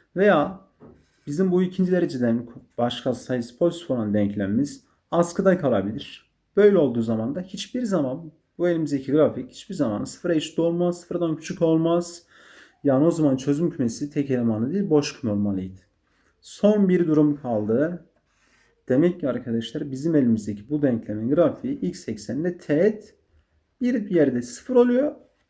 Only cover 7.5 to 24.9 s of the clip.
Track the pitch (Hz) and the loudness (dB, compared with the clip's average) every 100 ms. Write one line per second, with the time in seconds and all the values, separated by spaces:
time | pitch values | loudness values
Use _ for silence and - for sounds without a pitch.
7.5 | 185 - 247 233 185 135 151 160 - _ | -10 -8 -6 -2 0 -2 -6 -12 -20 _
8.5 | - 175 165 151 143 131 147 139 - - | -4 -2 0 -2 -4 0 4 4 2 -10
9.5 | - - 190 120 104 - - 175 160 147 | -16 -12 -4 -2 -2 -6 -6 -2 -2 -2
10.5 | - 165 170 175 175 - 170 165 156 - | -2 0 0 0 -2 -6 -4 -2 -4 -8
11.5 | 175 165 160 165 170 175 - - _ - | -2 2 4 2 0 -2 -10 -18 _ -20
12.5 | - - _ 143 131 160 165 147 127 143 | -20 -20 _ 0 4 2 2 2 0 0
13.5 | 143 170 - 120 - 147 151 139 127 117 | 0 -2 -2 -4 -4 -6 -4 -2 0 0
14.5 | 107 123 190 196 151 147 - 117 101 104 | 0 -2 -2 2 2 2 -4 -2 0 0
15.5 | 98 95 95 _ _ _ _ _ _ - | -2 -6 -12 _ _ _ _ _ _ -16
16.5 | - 208 208 190 180 165 156 151 143 123 | 0 2 4 4 2 4 4 4 2 -2
17.5 | 110 104 117 156 175 - _ _ _ _ | -2 0 0 0 -4 -14 _ _ _ _
18.5 | _ _ _ - 127 170 180 147 120 120 | _ _ _ -2 2 2 2 -4 -4 -4
19.5 | 117 113 147 143 131 156 156 120 110 104 | -4 -4 -8 -8 -6 0 2 4 2 -2
20.5 | 101 - 147 143 113 - 107 113 156 156 | -10 -6 -2 0 0 -4 -6 0 2 2
21.5 | - 120 143 180 - - 107 - 127 175 | 0 -6 -4 -6 -6 -10 -10 -8 -6 -6
22.5 | 180 - 151 202 220 - _ _ _ _ | -6 -2 2 2 0 -10 _ _ _ _
23.5 | _ _ _ 247 254 202 175 139 123 120 | _ _ _ -2 -2 -2 0 2 0 -6
24.5 | - - 247 247 | -10 0 4 4